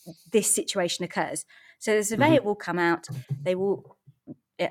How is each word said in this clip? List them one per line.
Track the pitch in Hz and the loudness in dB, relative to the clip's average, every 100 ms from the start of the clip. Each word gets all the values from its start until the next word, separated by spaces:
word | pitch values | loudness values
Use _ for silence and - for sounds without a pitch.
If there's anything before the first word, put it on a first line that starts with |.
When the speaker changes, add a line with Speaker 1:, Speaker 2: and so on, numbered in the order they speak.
| - - - | -20 -20 0
Speaker 1:
this | 214 - | 0 2
situation | - - 202 175 - | 0 0 -2 -2 -2
occurs. | 175 - 160 151 - - - _ | -4 -2 -4 -4 -10 -18 -20 _
So | - 214 | 0 2
the | |
surveyor | 202 226 294 302 | 2 2 6 6
Speaker 2:
Mm-hmm. | 202 | 4
Speaker 1:
will | |
come | 208 - 175 | -2 -2 0
out, | 170 165 - 131 - 139 | 2 0 -4 -12 -8 -6
they | 147 | -2
will, | 185 196 - - _ _ _ - - _ - | 0 0 -2 -6 _ _ _ -20 -20 _ -6
uh, | 175 | -6